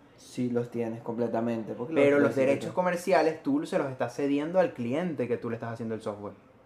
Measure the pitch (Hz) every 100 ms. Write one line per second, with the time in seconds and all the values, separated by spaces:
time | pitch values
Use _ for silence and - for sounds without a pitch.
0 | - - - - 123 120 120 120 113 113
1 | - 113 113 113 117 113 104 110 160 156
2 | 143 143 139 135 131 139 - 180 180 170
3 | 196 170 156 160 147 143 - 180 139 127
4 | 120 - 143 143 156 185 175 - 117 143
5 | 180 131 120 113 120 117 117 113 113 107
6 | 110 101 101 - - -